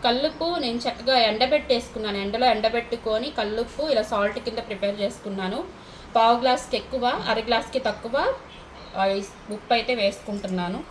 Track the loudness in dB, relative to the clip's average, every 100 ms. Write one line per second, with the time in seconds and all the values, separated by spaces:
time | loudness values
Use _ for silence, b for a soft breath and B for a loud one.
0 | 4 2 2 0 -2 0 -2 -2 -4 -4
1 | 2 4 4 4 4 2 2 0 0 -6
2 | -4 -2 -2 2 4 4 2 0 -2 -4
3 | 0 -2 -2 -4 -2 -2 -4 -4 0 2
4 | 2 2 0 0 -4 -6 -6 -2 -2 0
5 | -2 -4 -8 -4 -4 -4 -6 B B B
6 | B 4 6 6 4 2 0 -4 -4 0
7 | 0 0 0 0 2 0 2 -2 -2 -2
8 | -2 0 0 0 -6 -18 -18 -18 -12 0
9 | 0 0 -4 -14 -10 -10 2 2 2 2
10 | 2 0 -6 -6 -2 -2 -2 -4 -8